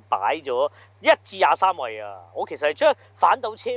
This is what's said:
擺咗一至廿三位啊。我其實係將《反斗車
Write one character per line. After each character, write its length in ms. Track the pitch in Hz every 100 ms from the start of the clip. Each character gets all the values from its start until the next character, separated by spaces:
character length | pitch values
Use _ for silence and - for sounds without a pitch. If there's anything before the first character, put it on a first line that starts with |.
| 104
擺 300 | 101 104 156
咗 320 | 139 123 143 - - _
一 80 | 220 311
至 120 | - 190
廿 160 | 165 160
三 180 | 190 175
位 220 | 123 107
啊。 220 | 104 95 85
我 140 | 92 190
其 80 | 135
實 140 | 147
係 40 |
將 220 | 156 302 254 -
《反 280 | - 170 247
斗 140 | 226 220
車 140 | 233